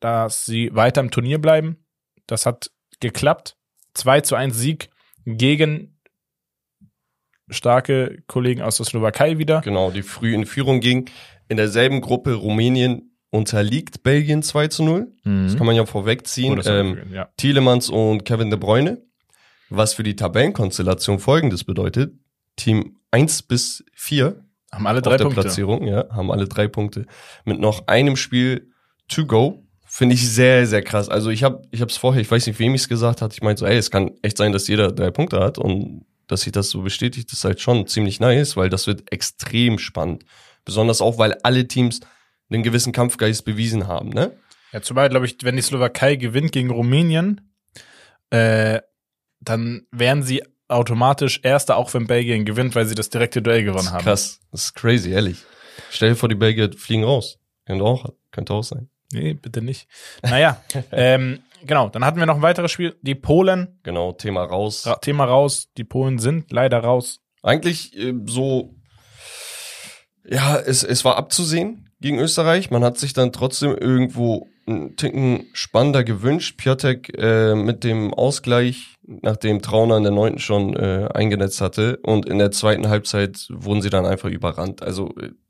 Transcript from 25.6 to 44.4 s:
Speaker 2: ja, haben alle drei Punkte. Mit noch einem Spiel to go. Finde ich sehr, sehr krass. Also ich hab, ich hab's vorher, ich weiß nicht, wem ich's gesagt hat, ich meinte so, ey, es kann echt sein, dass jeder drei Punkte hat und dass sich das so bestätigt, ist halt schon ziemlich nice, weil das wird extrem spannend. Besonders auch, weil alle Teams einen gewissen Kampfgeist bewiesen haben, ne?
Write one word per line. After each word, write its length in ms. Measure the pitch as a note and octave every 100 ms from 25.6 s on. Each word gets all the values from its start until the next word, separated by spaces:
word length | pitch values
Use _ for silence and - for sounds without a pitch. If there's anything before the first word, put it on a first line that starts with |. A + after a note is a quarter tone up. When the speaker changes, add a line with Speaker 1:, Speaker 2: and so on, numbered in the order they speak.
| G2 A2+ G#2+
Speaker 2:
ja, 200 | G2+ -
haben 200 | A2 F#2
alle 180 | G2+ G2
drei 200 | - G#2+
Punkte. 380 | A2 G#2 G2 - - - -
Mit 160 | - -
noch 260 | G#2+ G#2 -
einem 300 | A2+ C#3+ C3
Spiel 540 | - B2 B2+ B2+ - _ _ _ -
to 180 | - D3+
go. 380 | A2+ C#3 G3+ _ _ -
Finde 280 | - B2
ich 120 | B2 A#2+
sehr, 380 | A2 B2+ B2+ A#2+
sehr 160 | G#2
krass. 260 | F#2+ G#2+ G2+
Also 180 | G#2 A2
ich 140 | A2
hab, 180 | C3+ B2+ -
ich 100 | A2+
hab's 140 | A#2+ -
vorher, 220 | B2+ B2+
ich 80 | G#2
weiß 160 | A#2 A#2
nicht, 120 | G#2
wem 160 | A#2
ich's 140 | C3+ -
gesagt 320 | A#2 A#2 A#2
hat, 100 | A2
ich 80 | -
meinte 180 | G#2+ G#2
so, 60 | -
ey, 100 | A#2
es 140 | -
kann 220 | G2 F#2+ -
echt 140 | G#2 -
sein, 140 | G#2
dass 160 | G2 -
jeder 240 | G#2+ G2
drei 180 | - F#2
Punkte 300 | - - F#2
hat 160 | F#2+ -
und 460 | G2 F#2+ - - - _ -
dass 160 | F#2
sich 100 | -
das 160 | G#2 F#2+
so 140 | G2
bestätigt, 500 | F#2+ - B2 B2+ -
ist 120 | -
halt 160 | F#2+ -
schon 260 | - B2 F#2+
ziemlich 340 | A2 G2+ -
nice, 360 | A#2+ B2+ C#3+ G2
weil 120 | F#2
das 180 | F#2 -
wird 240 | G2+ -
extrem 640 | - - - - A2+ A#2+ G#2+
spannend. 460 | - - E2+ E2 _ _ _ _ -
Besonders 340 | G2+ A2+ A2
auch, 160 | G2+ A2+
weil 160 | A2 -
alle 240 | B2 B2+ B2
Teams 320 | B2+ B2 - - _ _ _ -
einen 120 | A2
gewissen 300 | A2+ A#2 B2
Kampfgeist 520 | A#2+ B2 - A2 A2 -
bewiesen 400 | G#2+ A2+ A2 F#2+
haben, 240 | E2 -
ne? 220 | - G3 -